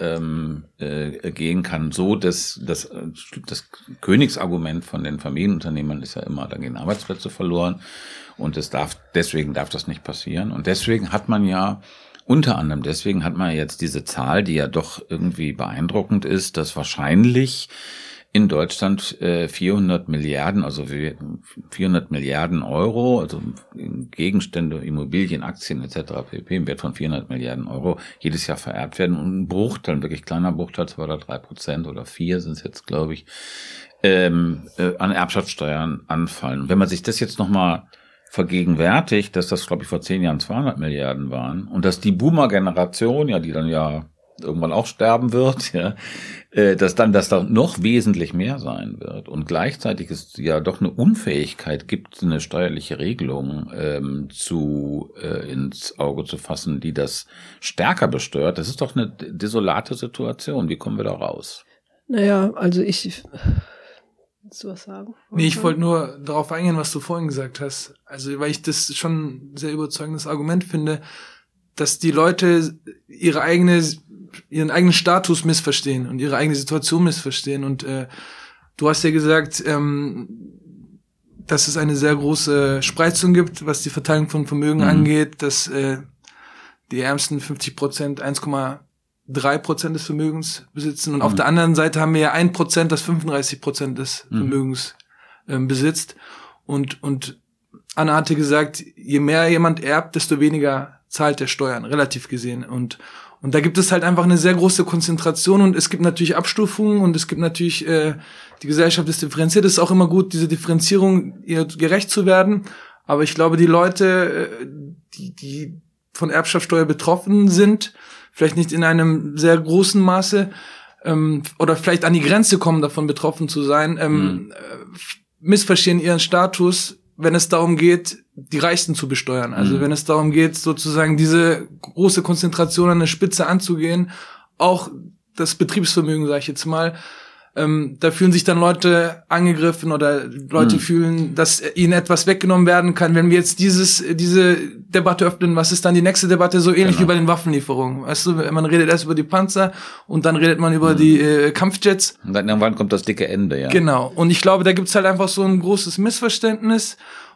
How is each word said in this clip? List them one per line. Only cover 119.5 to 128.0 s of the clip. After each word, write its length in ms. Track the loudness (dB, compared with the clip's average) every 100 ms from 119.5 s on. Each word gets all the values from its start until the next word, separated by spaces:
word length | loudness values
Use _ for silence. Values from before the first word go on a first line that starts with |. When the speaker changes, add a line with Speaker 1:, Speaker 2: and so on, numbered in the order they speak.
| 4
Speaker 3:
großen 420 | 4 4 4 4
Maße, 500 | 4 4 2 0 -2 -6 -18 -20 -20 _
ähm, 380 | -2 0 0 -2 -6 0
oder 160 | 2
vielleicht 300 | 2 2 2
an 80 | 4
die 80 | 4
Grenze 380 | 4 4 4 4
kommen, 220 | 4 2
davon 280 | 0 -2 -2
betroffen 400 | -2 -2 -2 -4
zu 140 | -2
sein, 360 | 2 2 2 0
ähm, 140 | 0 2
Speaker 1:
Mhm. 280 | 2 -2 -8
Speaker 3:
äh, 20 | -16 -16 -18 -18 -18 -16 -16 _ _
missverstehen 580 | 2 2 4 2 4 2
ihren 220 | 2 0
Status, 800 | 2 2 2 2 0 0 -4 -10 _ -2
wenn 180 | 2
es 140 | 2 2
darum 280 | 2 4 4
geht, 420 | 6 4